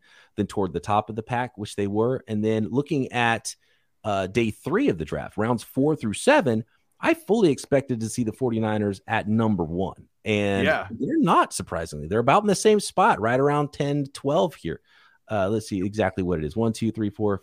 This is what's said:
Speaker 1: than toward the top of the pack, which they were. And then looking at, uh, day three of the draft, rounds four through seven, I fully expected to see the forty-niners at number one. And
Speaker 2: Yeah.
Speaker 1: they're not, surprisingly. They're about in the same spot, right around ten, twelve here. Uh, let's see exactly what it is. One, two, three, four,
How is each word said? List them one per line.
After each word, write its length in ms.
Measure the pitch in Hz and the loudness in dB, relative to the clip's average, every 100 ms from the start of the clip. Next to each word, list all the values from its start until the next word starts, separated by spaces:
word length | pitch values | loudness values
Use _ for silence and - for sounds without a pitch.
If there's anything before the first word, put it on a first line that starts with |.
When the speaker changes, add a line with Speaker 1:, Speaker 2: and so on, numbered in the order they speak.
| _ - _ - | _ -20 _ -4
Speaker 1:
than 100 | 98 | -4
toward 260 | - 95 | -2 -4
the 60 | 85 | -4
top 320 | - 107 - | -2 -2 -2
of 60 | 110 | -6
the 60 | |
pack, 340 | - 120 123 - | -6 -6 -6 -8
which 160 | 104 | -10
they 140 | - 101 | -4 -2
were. 340 | 104 117 131 - | 0 -2 -2 -6
And 160 | 107 | -2
then 240 | 107 110 110 | 0 0 -2
looking 420 | 120 143 151 127 | -2 -2 -2 -2
at, 460 | 120 117 113 - - _ _ _ _ | 0 0 0 -4 -14 _ _ _ _
uh, 240 | 110 98 95 | -4 -2 0
day 240 | 113 117 | 0 0
three 360 | - - 185 285 | -2 -4 0 0
of 100 | 87 | -2
the 60 | |
draft, 320 | 78 76 - - | -4 -8 -8 -4
rounds 280 | 110 120 | -2 -2
four 320 | - - 143 156 | -4 -2 0 0
through 180 | 113 | -4
seven, 500 | 95 - 302 160 110 - _ _ _ | -2 4 4 4 0 -2 _ _ _
I 140 | - | -2
fully 360 | 330 - 220 180 | 0 0 4 4
expected 500 | 127 - 139 135 120 | 2 2 0 0 -4
to 80 | 110 | -4
see 140 | - | -2
the 100 | 110 | -4
forty-niners 680 | 104 127 113 110 107 104 95 - | -2 -2 0 0 0 0 -4 -2
at 200 | 110 95 | -2 0
number 360 | 110 113 98 | 2 2 2
one. 420 | 80 85 92 - - _ | 0 -2 -4 -8 -20 _
And 400 | 110 104 101 98 | -2 0 2 2
Speaker 2:
Yeah. 220 | 98 139 - | 2 0 -4
Speaker 1:
they're 260 | 233 151 320 | -6 -2 2
not, 340 | 196 269 330 | 4 4 2
surprisingly. 540 | - 87 85 82 73 78 | -2 -6 -6 -6 -8 -2
They're 140 | 104 | 0
about 240 | 120 185 | 4 4
in 20 | 214 | 4
the 80 | |
same 240 | 180 220 214 | 2 4 2
spot, 420 | - - 190 196 | 2 2 2 4
right 200 | 110 127 | 2 2
around 320 | 143 147 143 | 2 2 0
ten, 340 | - 143 147 139 | -2 -2 -2 -4
twelve 400 | - 139 156 190 | -6 -2 0 0
here. 260 | - 82 - _ _ _ _ - | -2 -8 -8 _ _ _ _ -6
Uh, 160 | 110 98 | -2 0
let's 200 | 110 - | -2 -2
see 160 | 101 | -2
exactly 400 | 98 107 95 - | -2 0 0 0
what 160 | 90 85 | -2 -2
it 40 | |
is. 120 | 78 95 | -2 -2
One, 160 | 113 | -2
two, 180 | 113 110 | 0 -2
three, 180 | 110 104 | -2 -4
four, 340 | - 104 98 | 0 -2 -2